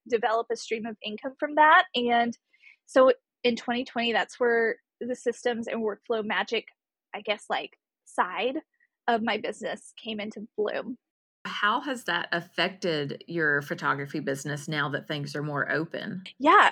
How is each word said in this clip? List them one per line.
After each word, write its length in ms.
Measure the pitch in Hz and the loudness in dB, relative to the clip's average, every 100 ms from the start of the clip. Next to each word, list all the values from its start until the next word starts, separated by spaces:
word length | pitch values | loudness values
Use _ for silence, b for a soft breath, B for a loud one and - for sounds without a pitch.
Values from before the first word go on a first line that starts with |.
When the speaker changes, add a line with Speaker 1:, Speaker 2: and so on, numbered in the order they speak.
| 220 | -2
Speaker 1:
develop 380 | 233 233 226 233 | 0 2 0 0
a 40 | 226 | -6
stream 280 | - 226 | -4 -6
of 140 | 220 220 | -6 -10
income 340 | 214 214 269 262 | -10 -8 -8 -6
from 160 | 294 | -2
that. 300 | 294 302 349 - | 6 8 8 6
And 420 | 247 240 233 240 - _ b b b | 0 2 2 2 -4 _ b b b
so 280 | _ - 262 247 _ _ | _ 6 6 6 _ _
in 120 | 247 233 | -2 0
twenty 300 | - 240 262 | -4 -4 -4
twenty, 260 | 240 233 | -2 0
that's 260 | 208 - - | 0 0 0
where 380 | 240 233 226 - _ _ | 2 4 2 -2 _ _
the 160 | 240 247 | -6 -2
systems 520 | 247 233 247 233 226 | -2 -2 -2 -2 -4
and 140 | 226 | -2
workflow 400 | 214 202 - 226 | -2 -4 -4 -2
magic, 440 | 214 185 208 226 - _ _ _ _ | 0 -2 -2 -4 -6 _ _ _ _
I 80 | 202 | -12
guess, 240 | 208 208 - | -6 -6 -2
like, 300 | 160 151 - _ _ - | -4 -4 -14 _ _ -8
side 500 | - 185 180 233 302 - _ _ _ - | -2 -2 -2 -4 -4 -10 _ _ _ -2
of 140 | 233 | 0
my 160 | 226 214 | 0 -2
business 560 | - 214 196 - - - | -4 -6 -8 -8 -12 -16
came 240 | 226 214 | -10 -8
into 260 | 208 214 214 - | -8 -10 -12 -4
bloom. 400 | 208 - 214 254 _ _ _ _ 190 | -2 -2 -8 -12 _ _ _ _ -10
Speaker 2:
How 340 | 196 208 240 | -2 0 0
has 240 | 277 247 | -2 -6
that 240 | - 175 - | -4 -4 -2
affected 920 | 170 170 - 180 185 180 151 143 - - | -4 -4 -2 -2 -2 -2 -2 -2 -8 -8
your 360 | 170 151 143 | 0 2 2
photography 580 | 143 170 147 139 143 160 | 0 -4 -2 -2 -4 -6
business 480 | 139 139 151 143 156 | -4 -4 -4 -8 -4
now 220 | 151 143 | -2 -2
that 180 | 139 - | -4 -6
things 260 | 151 143 | -8 -6
are 80 | 147 | -6
more 280 | 147 143 - | -4 -4 -2
open? 520 | 143 160 - - 185 - - | -2 -2 -6 -8 -10 -12 0
Speaker 1:
Yeah. 320 | 277 392 - | 6 6 6